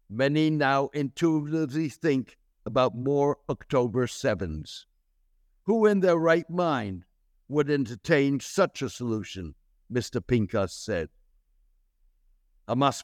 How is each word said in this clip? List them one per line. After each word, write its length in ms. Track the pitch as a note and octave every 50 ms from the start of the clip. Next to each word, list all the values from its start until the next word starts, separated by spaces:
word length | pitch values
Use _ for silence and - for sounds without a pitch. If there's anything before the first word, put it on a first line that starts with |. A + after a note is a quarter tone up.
| _ -
many 400 | G2+ A#2 C3+ C#3+ D3 D#3 D#3 D#3
now 400 | D#3 D3 C#3+ C3+ C#3 C#3 C#3 C3 -
intuitively 960 | D3 C#3+ B2+ - - E3+ E3 D#3 D3+ D3 D3 D#3 D#3+ D#3+ B2+ B2+ D#3+ E3 C3+
think 480 | - - - C#3 C#3 C3 A#2+ - _ _ _ _ _ _ _
about 320 | B2 A2+ C3 B2+ A#2+ G2+
more 400 | A#2+ B2+ C3+ C#3+ C#3+ C#3+ C#3+ C#3+ - _ -
October 560 | - - - - C#3+ C3 B2 A#2+ F#2+ B2+ B2
sevens. 800 | - - - - B2+ G#2 E2+ F#2 D#2+ D#2 D#2 D2 - - - - _ _ _ _ _ _ _ _ _ _ _ _ _ _ _ _
Who 200 | F#3 A3+ A3+ G#3+
in 160 | G#3+ G#3 G3
their 160 | F#3 F3+ E3+
right 320 | E3 D#3+ E3 E3 F3 E3 -
mind 560 | E3+ F3+ F3 E3 C#3+ B2 A2 G2 F#2+ F2 - _ _ _ _ _ _ _ _ -
would 200 | C#3+ D3+ C#3+ C#3+
entertain 720 | D3 C#3+ C3 - B2+ - - - E3 C#3+ C#3 C#3 C#3 C3
such 400 | - - - G3 F#3 - - -
a 80 | C3+ G#2+
solution? 640 | - - B2 A#2 A2 G#2+ F#2 - - F#2+ F2 D#2 D2 _ _ _ _ _ _ -
Mister 320 | A2+ B2 A2 - - A#2
Pincus 500 | - - B2 A#2 G#2 - - G#2 G2 F#2
said. 380 | - - - A2 G2+ E2+ D#2 - _ _ _ _ _ _ _ _ _ _ _ _ _ _ _ _ _ _ _ _ _ _ _ _ _ _ _ _ _ _ _
Hamas 360 | - A#2+ B2+ C#3+ C#3 C3+ -